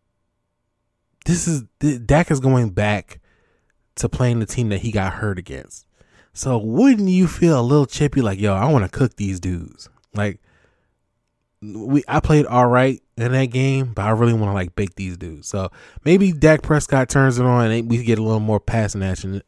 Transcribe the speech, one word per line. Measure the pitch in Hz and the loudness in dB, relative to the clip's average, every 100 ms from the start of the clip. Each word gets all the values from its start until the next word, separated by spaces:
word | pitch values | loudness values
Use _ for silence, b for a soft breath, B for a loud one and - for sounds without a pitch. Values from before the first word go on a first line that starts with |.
| _ _ _ _ _ _ _ _ _ _ _ _ - | _ _ _ _ _ _ _ _ _ _ _ _ -4
this | 170 170 | -2 -2
is, | 151 110 _ | -4 -6 _
Dak | 147 127 110 147 175 | -2 -2 2 2 2
is | 139 | 0
going | 135 127 113 | 2 2 2
back | 92 104 104 - - _ _ _ _ _ _ _ - | -2 -2 -2 -6 -20 _ _ _ _ _ _ _ -8
to | 117 | -6
playing | - 123 117 | 0 0 0
the | 104 | -2
team | - 113 | -4 -2
that | 98 | -4
he | 113 | -4
got | 104 95 | -4 -4
hurt | - 107 90 | -4 -6 -6
against. | - 67 - - _ b b b b | -10 -16 -16 -20 _ b b b b
So | - 131 120 | -10 -4 -4
wouldn't | 110 127 269 226 190 | -2 2 4 4 2
you | 185 175 | 2 2
feel | - 170 143 | 2 2 2
a | |
little | 120 147 135 | 4 2 2
chippy, | - 147 143 | 0 0 0
like, | 110 98 | -2 0
"Yo, | 104 95 | 0 0
I | 123 | 2
wanna | 143 92 | 2 0
cook | - 127 - | -2 -2 -2
these | 101 92 | -6 -4
dudes"? | 92 87 80 - - _ _ 104 | -6 -6 -10 -18 -20 _ _ -6
Like, | 104 101 _ _ _ _ _ _ _ _ _ _ _ _ | -6 -8 _ _ _ _ _ _ _ _ _ _ _ _
we, | 107 104 110 143 - | -16 -12 -2 -2 0
I | 147 | 0
played | - 151 143 | 4 2 4
all | 123 123 | 2 4
right | 123 131 131 _ - | 4 2 0 _ -6
in | 120 | -2
that | 131 131 | 0 0
game, | 127 135 135 127 | 0 0 0 -4
but | 101 | -4
I | 101 | -2
really | 110 120 | 2 2
wanna, | 113 104 | 2 0
like, | 101 87 - | -2 -4 -4
bake | 98 - | -6 -6
these | 92 87 | -10 -8
dudes. | 90 76 - | -12 -14 -10
So | 101 95 B B B 143 | -6 -6 B B B 2
maybe | 185 190 | 4 4
Dak | 156 156 156 | 4 4 4
Prescott | - 151 - 135 131 | 2 -2 2 0 2
turns | 143 135 120 | 2 2 2
it | 127 | 2
on | 123 113 | 2 2
and | 113 117 | 0 -2
we | 117 | -2
get | 117 107 | 0 0
a | |
little | 110 110 | 0 -2
more | 107 104 | 0 -2
passing | - 113 104 101 | -2 -2 -2 -4
action, | 95 90 95 98 | -4 -6 -8 -10